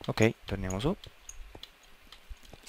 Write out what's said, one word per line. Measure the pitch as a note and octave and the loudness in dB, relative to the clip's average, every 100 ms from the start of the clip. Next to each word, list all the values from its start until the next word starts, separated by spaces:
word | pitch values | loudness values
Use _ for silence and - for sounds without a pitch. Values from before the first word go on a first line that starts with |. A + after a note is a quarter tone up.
| - | -2
Ok, | - A2 - - | 6 6 6 -4
torniamo | G2+ F#2 F#2 | -4 -2 0
su. | C3+ G#3 - - - - - - - - - - - - - - - - | 0 0 -6 -18 -16 -14 -12 -14 -18 -20 -20 -20 -20 -18 -14 -14 -14 -18